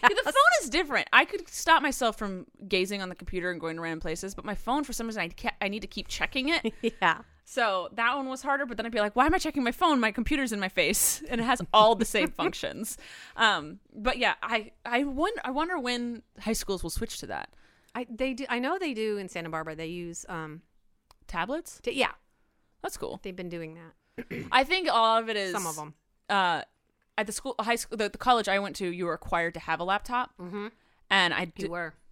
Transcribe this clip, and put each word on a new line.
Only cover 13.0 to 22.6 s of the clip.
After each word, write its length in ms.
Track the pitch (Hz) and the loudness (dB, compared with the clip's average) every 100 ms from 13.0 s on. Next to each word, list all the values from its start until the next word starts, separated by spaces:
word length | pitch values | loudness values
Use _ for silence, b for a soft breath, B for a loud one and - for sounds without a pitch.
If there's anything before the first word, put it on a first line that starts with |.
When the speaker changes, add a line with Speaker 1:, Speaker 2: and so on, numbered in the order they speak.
| B B B | B B B
Speaker 1:
Um, 440 | - 220 180 151 190 _ | 2 4 4 -2 -14 _
but 280 | 220 226 240 | -4 -2 2
yeah, 160 | 214 - | 0 0
I, 280 | - 226 214 - | -2 -4 -4 -12
I 180 | 233 240 | -2 0
won-, 260 | 285 269 359 466 | 0 0 0 -2
I 60 | 254 | -4
wonder 300 | 269 330 349 | -2 -2 -2
when 420 | 247 240 240 233 - - | -2 -2 -4 -8 -14 -6
high 140 | 214 | -4
schools 300 | 220 - 185 | -2 -2 -4
will 80 | 170 | -4
switch 260 | - 226 - | -6 -6 -8
to 40 | - | -8
that. 220 | 82 - b b b b | -8 -10 b b b b
Speaker 2:
I, 100 | 240 247 | -10 -8
they 280 | 226 262 | -4 -4
do. 100 | 254 269 | -2 -4
I 100 | 240 | -2
know 180 | 262 370 | 0 -2
they 160 | 330 | -2
do 240 | 220 220 208 | -2 -2 -2
in 120 | 185 | -6
Santa 200 | 175 165 | -8 -6
Barbara. 240 | 160 160 | -6 -6
They 120 | 156 165 | -8 -8
use, 400 | 175 170 170 - | -8 -8 -10 -10
um, 320 | 165 156 160 - _ _ _ _ _ | -10 -10 -12 -18 _ _ _ _ _
Speaker 1:
Tablets? 540 | - 170 185 311 - - | -8 -4 -2 -4 -6 -8
Speaker 2:
t-, 120 | - | -4
yeah. 180 | 269 202 - _ _ _ _ | 0 -2 -4 _ _ _ _